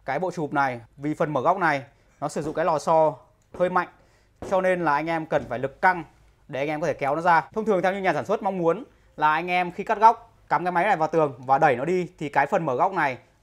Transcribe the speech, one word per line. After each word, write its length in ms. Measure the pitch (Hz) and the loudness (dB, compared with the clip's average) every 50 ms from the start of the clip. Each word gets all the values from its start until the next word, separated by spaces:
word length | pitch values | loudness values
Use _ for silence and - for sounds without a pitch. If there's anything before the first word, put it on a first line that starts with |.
| _ | _
cái 140 | - 131 151 | -6 -6 -4
bộ 120 | 185 180 | -4 -6
chụp 220 | 175 180 151 139 147 | -6 -6 -8 -4 -2
này, 280 | 143 139 135 123 117 113 - _ | -2 -2 -2 -2 -6 -12 -18 _
vì 180 | - 143 151 151 | -8 -6 -4 -2
phần 180 | - 170 151 151 | -2 -2 -2 -2
mở 80 | 131 | 0
góc 180 | 123 160 185 196 | 0 0 2 2
này 240 | 180 160 147 139 131 - _ _ _ _ _ _ | 2 0 0 0 -4 -8 _ _ _ _ _ _
nó 80 | 139 151 | -8 -6
sử 140 | - 190 147 | -6 -6 -6
dụng 120 | 156 147 | -4 -4
cái 100 | 156 165 | -2 0
lò 140 | 180 160 143 | 0 0 0
xo 360 | - 180 165 160 160 151 143 - - _ _ _ _ _ - - | 0 2 4 4 4 2 0 -2 -8 _ _ _ _ _ -6 -2
hơi 120 | 180 180 | -2 0
mạnh, 180 | 180 180 170 - - _ _ _ _ _ _ _ _ _ - - | 0 0 -2 -4 -6 _ _ _ _ _ _ _ _ _ -8 -4
cho 100 | 196 185 | -2 0
nên 240 | 185 185 185 175 170 | 2 0 0 0 0
là 80 | 156 143 | 0 0
anh 140 | 147 156 | 0 0
em 200 | 165 165 160 160 | -2 -4 -4 -4
cần 180 | - 165 147 123 117 | -2 -4 -4 -4 -4
phải 100 | 123 117 | -6 -6
lực 240 | 131 135 - - - | -6 -6 -4 0 2
căng 220 | 185 180 175 147 - _ _ _ _ _ _ _ - | 2 2 2 -2 -12 _ _ _ _ _ _ _ -10
để 120 | 143 127 | -6 -4
anh 80 | 143 151 | -4 -4
em 120 | 151 151 | -4 -2
có 60 | 170 | -2
thể 80 | 156 123 | -4 -2
kéo 200 | - 143 135 147 | -2 -2 -2 -2
nó 60 | 160 | 0
ra. 280 | - 180 170 160 151 - - | 2 4 4 4 2 0 -4
Thông 120 | 220 220 | -4 -2
thường 180 | 220 202 180 170 | 0 0 2 2
theo 100 | 185 190 | 0 -2
như 80 | 202 | 0
nhà 120 | 190 185 156 | 0 -2 0
sản 120 | 143 117 | -2 -2
xuất 180 | 170 202 226 220 | -2 -4 -4 -2
mong 160 | 196 196 185 | -4 -4 0
muốn 260 | 170 165 170 208 269 - _ _ _ _ _ | 0 0 0 0 -4 -14 _ _ _ _ _
là 160 | - 151 151 156 | 0 0 2 2
anh 180 | 160 175 180 | 0 -2 -2
em 200 | 180 180 180 175 | -2 -2 -2 -2
khi 140 | 170 - 190 | -4 -6 -4
cắt 140 | - 226 202 | -4 2 6
góc 340 | 214 220 233 - - - _ _ _ - | 6 6 6 4 -2 -20 _ _ _ -2
cắm 160 | - 156 175 | -2 -2 0
cái 80 | 180 180 | 0 0
máy 120 | 175 180 | 0 2
này 120 | 214 196 | 2 2
vào 120 | 156 160 151 | 2 0 0
tường 260 | - 165 156 139 127 123 | 2 2 2 2 0 -4
và 200 | 127 127 135 143 | -2 2 2 4
đẩy 180 | 156 151 131 | 4 4 2
nó 80 | - 135 | 2 0
đi 240 | 170 185 185 175 - - - | -2 -2 -2 -4 -6 -8 -10
thì 100 | 160 143 | -10 -2
cái 180 | - 143 143 | 0 0 2
phần 200 | 143 214 190 170 | 2 0 0 0
mở 80 | 151 123 | 0 0
góc 180 | 127 165 190 190 | 0 0 0 0
này 260 | 180 156 139 123 113 - _ _ _ | 0 -2 -2 -2 -6 -12 _ _ _